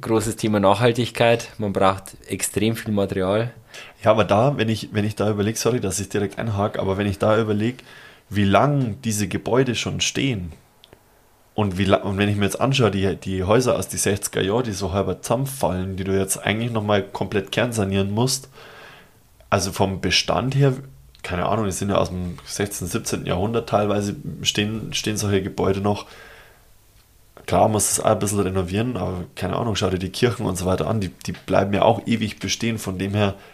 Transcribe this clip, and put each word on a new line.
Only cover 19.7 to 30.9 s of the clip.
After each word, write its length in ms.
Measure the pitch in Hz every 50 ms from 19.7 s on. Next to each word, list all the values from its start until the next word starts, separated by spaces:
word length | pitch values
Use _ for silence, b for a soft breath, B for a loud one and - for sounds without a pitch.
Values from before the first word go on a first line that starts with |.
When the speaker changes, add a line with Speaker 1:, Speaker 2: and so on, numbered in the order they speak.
Speaker 2:
vom 300 | 85 - 101 95 95 87
Bestand 520 | - 92 82 - - - 80 82 113 131 135
her, 180 | 139 139 135 127 - - - - - - - - - -
keine 220 | - 95 87 - -
Ahnung, 180 | 98 110 110
die 60 | 98
sind 180 | 90 - 98 101
ja 60 | 95
aus 140 | 85 87 85
dem 280 | 90 90 90 87 87 - -
sechzehnten, 460 | - - - 101 101 - - 92 82
siebzehnten 340 | - 117 - - - 90 -
Jahrhundert 440 | 85 90 90 98 113 117 117 - -
teilweise 460 | 113 104 104 104 101 104 101 101 - - - - - - -
stehen, 500 | - - - 104 107 110 110 104 - -
stehen 240 | - - 117 107 101
solche 240 | 104 101 101 95
Gebäude 380 | 92 98 - - 90 95 98 196
noch. 260 | 196 101 104 - - B B B B B B B B B B B B B B _ _ _ _ - _ _ _ _ _ _ - - - -
Klar 200 | - 90 98 110
muss 220 | 107 104 - -
es 80 | - -
auch 60 | -
ein 140 | - 110 101
bisschen 200 | 101 101 107 101
renovieren, 580 | 98 92 92 95 90 85 90 104 113 127 120 90
aber 260 | 95 92 92 90 87 - -
keine 200 | - 98 90 92
Ahnung, 200 | 90 110 117 101
schau 140 | - 104 92
dir 80 | 92 87
die 120 | 95 92
Kirchen 340 | - - - 120 107 - 107
und 120 | 98 92 87
so 80 | 90
weiter 220 | 92 92 - -
an, 140 | 80